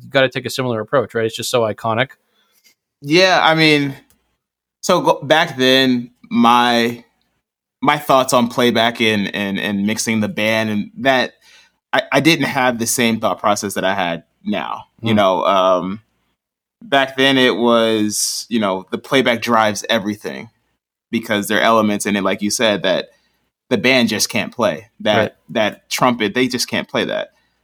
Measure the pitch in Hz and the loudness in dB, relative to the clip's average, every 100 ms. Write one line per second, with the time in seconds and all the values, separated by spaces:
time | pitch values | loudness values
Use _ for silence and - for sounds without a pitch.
0 | 120 139 131 131 123 - 127 113 107 139 | -4 0 0 -2 -6 -4 -4 -4 -2 -2
1 | 104 117 113 - 113 123 110 101 117 113 | 0 -2 -4 -4 -2 0 0 -2 -4 -2
2 | 135 - _ _ _ _ _ _ _ _ | -4 -8 _ _ _ _ _ _ _ _
3 | 143 165 185 165 151 160 156 147 143 135 | 0 2 4 4 4 4 4 4 0 -6
4 | _ _ _ _ _ _ _ _ - 180 | _ _ _ _ _ _ _ _ 0 0
5 | 147 - 135 156 170 127 131 131 131 123 | 2 -2 0 0 0 0 2 4 2 0
6 | 120 _ - 113 117 120 120 117 117 120 | -4 _ -6 2 4 4 4 2 0 -4
7 | - _ _ _ _ _ _ _ 135 147 | -14 _ _ _ _ _ _ _ -2 -2
8 | - 135 127 127 120 139 120 113 117 117 | 2 2 4 2 0 0 0 2 0 0
9 | 110 107 95 - 101 98 95 101 101 110 | 0 0 -2 -4 -4 -4 -4 -2 -2 -2
10 | - 110 104 101 107 110 110 104 - - | -2 -2 -2 -2 -2 0 -2 -4 -6 -4
11 | 131 131 120 - _ - _ _ _ 135 | 0 0 -2 -8 _ -20 _ _ _ -4
12 | - 139 143 160 139 139 127 120 113 - | 0 0 2 2 0 0 0 0 -4 0
13 | 117 107 110 90 110 104 101 98 92 98 | 0 0 -2 -2 0 0 -2 -4 -2 -2
14 | 87 85 - _ 101 98 58 104 - _ | -2 -4 -10 _ -8 -6 -6 -10 -14 _
15 | 113 107 98 90 78 98 92 90 90 107 | -2 2 2 2 2 2 2 2 -2 -8
16 | _ _ _ _ _ _ _ _ 113 139 | _ _ _ _ _ _ _ _ -2 0
17 | 131 131 135 135 127 95 120 117 113 110 | 0 0 2 4 2 2 2 2 2 0
18 | 104 101 - - - 117 101 92 92 110 | -2 -4 -6 -6 -6 -2 -2 -4 -6 -12
19 | - 135 123 117 117 113 110 98 - 113 | -2 0 0 -2 0 2 2 0 -2 -2
20 | 98 104 90 65 117 _ _ _ _ _ | -2 -6 -8 -12 -14 _ _ _ _ _
21 | _ 117 120 104 101 101 107 113 107 101 | _ -6 -2 -4 0 2 4 4 2 -2
22 | 104 101 95 101 104 - 113 101 92 80 | -2 -2 -2 -2 -4 0 0 0 0 -2
23 | - _ _ _ _ _ _ 120 123 131 | -4 _ _ _ _ _ _ -2 2 2
24 | 113 104 - 113 90 - 107 78 - _ | 2 -2 -4 -4 -6 -2 -2 -2 -10 _
25 | 104 104 107 - _ 117 104 - _ - | 0 0 0 -6 _ -2 -2 -4 _ -2
26 | 131 120 104 110 127 123 - 104 - 123 | 0 0 -2 0 -2 -2 -4 -6 -4 -4
27 | 82 50 - _ _ _ | -4 -6 -8 _ _ _